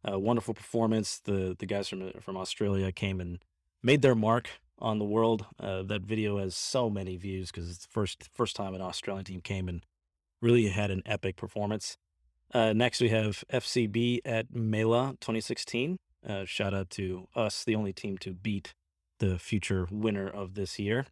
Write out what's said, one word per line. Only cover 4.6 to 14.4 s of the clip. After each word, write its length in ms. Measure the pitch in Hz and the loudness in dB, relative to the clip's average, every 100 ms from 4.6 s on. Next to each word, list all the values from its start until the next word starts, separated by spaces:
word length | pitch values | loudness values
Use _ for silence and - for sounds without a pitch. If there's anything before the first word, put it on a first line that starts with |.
| _ _ | _ _
on 200 | 117 107 | -2 0
the 60 | |
world. 420 | 104 107 113 110 104 - | 2 4 4 4 -2 -10
Uh, 200 | 98 95 | -6 -6
that 180 | 95 104 | -4 -6
video 360 | 98 110 107 101 | -2 0 0 0
has 180 | 95 - | -2 -4
so 340 | - 131 117 | -2 0 0
many 260 | 101 92 90 | -2 -4 -6
views 360 | 98 95 90 | -6 -6 -6
'cause 180 | - 85 | -8 -8
it's 160 | 87 - | -10 -4
the 60 | |
first, 360 | - 98 - - | -2 -2 -4 -14
first 220 | - 113 - | -2 -2 -2
time 180 | 98 | -6
an 60 | 95 | -6
Australian 440 | 92 - - 98 | -6 -6 -6 -6
team 160 | 92 92 | -6 -10
came 280 | - 98 90 | -6 -6 -4
and 180 | 87 _ _ _ _ _ _ | -6 _ _ _ _ _ _
really 260 | 117 120 107 | 4 6 4
had 200 | 95 104 | 0 0
an 120 | 95 - | -2 -2
epic 300 | 104 98 90 | -2 -2 -6
performance. 600 | 101 107 104 107 - - _ _ _ _ _ | -8 -4 -2 -2 -6 -12 _ _ _ _ _
Uh, 200 | 123 113 | 4 4
next, 280 | 110 120 - | 6 2 4
we 100 | 120 | 4
have 340 | 110 107 98 - | 4 2 -4 -2
F 160 | 127 | -2
C 220 | - 131 110 | 0 0 2
B 340 | 113 120 120 | 2 2 0
at 280 | - 113 | -2 -4